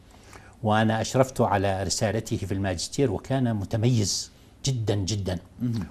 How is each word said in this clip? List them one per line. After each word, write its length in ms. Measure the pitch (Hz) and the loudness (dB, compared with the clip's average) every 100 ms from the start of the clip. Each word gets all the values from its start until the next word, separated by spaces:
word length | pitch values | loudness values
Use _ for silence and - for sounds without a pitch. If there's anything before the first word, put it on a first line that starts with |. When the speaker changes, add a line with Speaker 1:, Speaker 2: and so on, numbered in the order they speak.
| - - - - - - | -20 -20 -20 -20 -20 -6
Speaker 1:
وأنا 380 | 107 107 110 110 | 2 4 4 2
أشرفت 400 | 104 131 131 - | 0 2 2 4
على 420 | 107 98 98 95 | 2 2 0 0
رسالته 540 | 92 - 110 110 - 104 | -2 -2 0 -2 -4 -6
في 160 | 95 | -4
الماجستير، 580 | 98 98 90 - - 135 | -2 -2 -2 -4 0 0
وكان 440 | 92 - 135 120 110 | 0 -2 0 0 -2
متميز 760 | 95 107 120 120 90 - - - - - 139 | -2 0 2 4 2 -2 -6 -14 -20 -6 -4
جدًا، 300 | 127 107 104 | -2 0 0
جدًا. 440 | 92 104 92 87 - - | 0 -2 -2 -4 -8 -6
Speaker 2:
مهم. 220 | 120 113 87 | -4 -2 -6